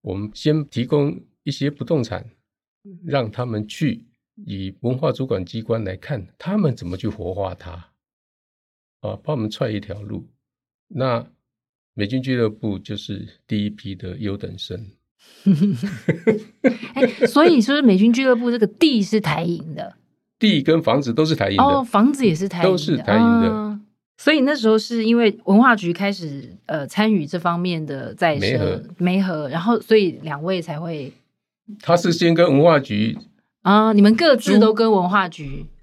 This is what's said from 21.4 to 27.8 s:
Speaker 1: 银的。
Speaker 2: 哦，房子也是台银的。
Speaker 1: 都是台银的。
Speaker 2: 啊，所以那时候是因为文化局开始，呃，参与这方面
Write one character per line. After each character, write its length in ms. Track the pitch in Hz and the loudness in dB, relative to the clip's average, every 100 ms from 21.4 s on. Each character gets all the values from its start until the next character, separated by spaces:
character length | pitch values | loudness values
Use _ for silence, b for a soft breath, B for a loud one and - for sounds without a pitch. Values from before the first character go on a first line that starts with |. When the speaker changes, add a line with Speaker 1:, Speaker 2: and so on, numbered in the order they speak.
| - | 0
Speaker 1:
银 80 | 196 | 2
的。 40 | |
Speaker 2:
哦， 220 | 277 277 | 2 2
房 260 | 254 202 233 | 0 2 2
子 140 | 277 | 2
也 100 | 240 | 0
是 140 | 160 190 | 0 -4
台 120 | 175 | 0
银 40 | |
的。 60 | 180 | 0
Speaker 1:
都 80 | 180 | 2
是 180 | 151 160 | 0 -2
台 200 | - 214 | 2 2
银 40 | |
的。 300 | 233 233 226 | 4 4 2
Speaker 2:
啊， 300 | 214 151 208 - _ _ _ | -2 -6 -10 -14 _ _ _
所 160 | - | 2
以 80 | 311 | 2
那 140 | 262 | 2
时 140 | 294 220 | 2 2
候 100 | 220 | 2
是 260 | 214 233 | 0 -2
因 120 | 220 233 | 2 4
为 200 | 226 196 | 2 0
文 140 | - 202 | 2 6
化 180 | 262 220 | 6 4
局 160 | 175 | 0
开 200 | 175 202 | -2 -4
始， 440 | 196 165 139 123 - - | -4 -8 -12 -14 -20 -10
呃， 200 | 156 139 | -8 -6
参 260 | - 220 | -2 2
与 140 | 208 147 | 2 0
这 120 | 175 | -4
方 200 | 175 175 | -4 -2
面 260 | 180 165 | -4 -4